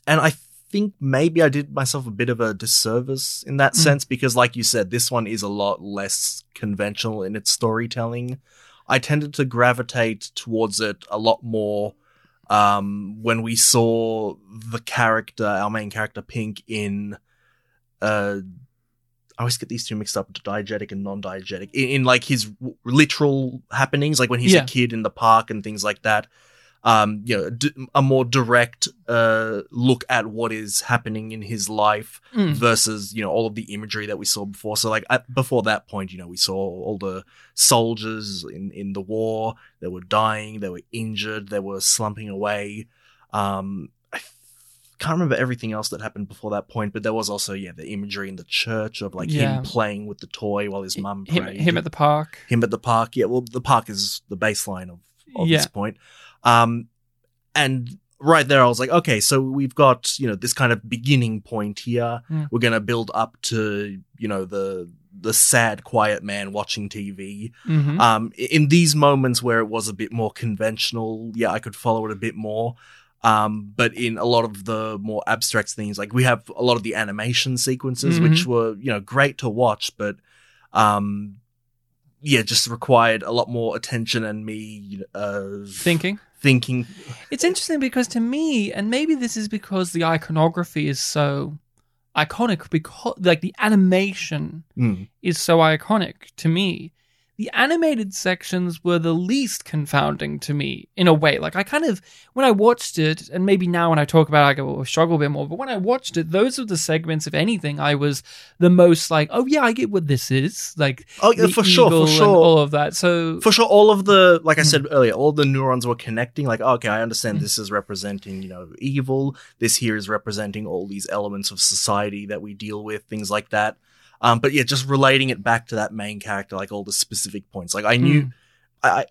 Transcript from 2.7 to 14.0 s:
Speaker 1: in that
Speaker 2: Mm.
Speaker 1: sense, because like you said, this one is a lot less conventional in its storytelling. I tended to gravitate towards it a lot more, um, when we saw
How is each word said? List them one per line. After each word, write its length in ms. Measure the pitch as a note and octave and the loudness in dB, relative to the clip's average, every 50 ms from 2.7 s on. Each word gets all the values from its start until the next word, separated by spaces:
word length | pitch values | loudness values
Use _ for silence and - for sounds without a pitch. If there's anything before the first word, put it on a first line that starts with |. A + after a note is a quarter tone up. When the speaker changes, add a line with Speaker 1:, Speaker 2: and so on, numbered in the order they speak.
| - - - A2 A2+ B2 B2+ C3+ C3+ C3+ - - - - - | 0 0 0 0 -2 -2 -2 -2 -6 -6 -6 -8 -8 -10 -8
Speaker 1:
in 160 | - C#3 C#3 | -6 -2 2
that 160 | C#3 - - | 2 2 4
Speaker 2:
Mm. 20 | |
Speaker 1:
sense, 280 | A3+ D#3+ D3+ C#3+ C#3+ - | 4 4 4 4 2 0
because 280 | - C3 B2+ C3+ C3 A2+ | -4 -4 -2 0 0 2
like 220 | B2 B2 A#2+ A#2+ | 4 2 2 2
you 60 | A#2+ A2 | -2 -2
said, 280 | - - A#2 G2+ F2+ | 0 0 0 0 0
this 200 | A2+ A#2+ A#2 - | 0 -2 -2 0
one 160 | B2+ A#2+ A2 | 0 -2 -2
is 160 | G2+ A2+ G#2+ G#2 | -2 -4 -6 -6
a 60 | G2+ | -6
lot 340 | G2+ G#2 G2+ G2+ F#2+ - F2+ | -4 -2 -2 -2 -2 -4 -6
less 640 | G2+ G2+ G2+ G2 F#2+ - - - - - - - _ _ | -10 -8 -8 -6 -4 -4 -4 -4 -4 -6 -8 -14 _ _
conventional 680 | - - G#2 G2+ F#2 G2+ G#2 G2+ - - A2+ A2 G#2+ F#2 | -10 -6 -6 -4 -4 -4 -4 -4 -4 -6 -4 -4 -4 -6
in 140 | F#2+ G#2+ | -6 -6
its 140 | G#2+ G2+ - | -6 -2 -2
storytelling. 880 | - - A#2+ A2 A2 A2+ A#2 A#2 - B2 A#2 A#2 A#2 A#2+ B2 B2 C3 C3+ _ _ _ _ _ _ _ _ _ - | -2 0 0 -2 -2 -2 -4 -6 -6 -6 -6 -6 -6 -6 -8 -8 -10 -12 _ _ _ _ _ _ _ _ _ -2
I 120 | - C3 | -2 -2
tended 340 | - - D3+ D3 D3 D3 D3 | 0 0 -2 -2 -2 -4 -4
to 100 | - C#3+ | -4 -4
gravitate 880 | B2+ A#2+ A#2 A#2+ B2 A#2+ A#2+ B2 - - B2+ A2+ A2+ A2 G2 - - - | -2 2 2 4 4 4 2 -2 -6 -2 -2 0 0 -2 -6 -10 -14 -14
towards 460 | - - A#2 A2 A2 A2+ G#2 G2+ - | -12 -10 -4 -2 0 0 0 -2 -2
it 240 | A2+ G#2 G2+ - - - | -4 -4 -6 -8 -12 -8
a 80 | G2+ G#2+ | -6 0
lot 240 | A2 A2+ A2 - - | 2 2 2 2 0
more, 520 | A#2 A2+ A2 G#2 G#2 G#2 G#2 G#2 G#2 - _ _ _ _ _ _ _ _ _ _ - | -6 -4 -4 -2 -2 -2 -4 -4 -6 -8 _ _ _ _ _ _ _ _ _ _ 0
um, 720 | G#2 G#2 G#2 G2+ G#2 G2+ G2 G2+ G2+ G2+ G2+ F#2+ G#2+ A2 A2 | 2 4 4 4 4 2 -2 -4 -6 -8 -10 -12 -12 -6 -2
when 200 | A#2 A2+ A2+ A2+ | -2 -2 0 -2
we 140 | A2+ A2+ | -2 0
saw 800 | A2+ - - - A#2+ A#2 A2+ A2+ A2+ | 2 2 4 4 4 4 4 2 0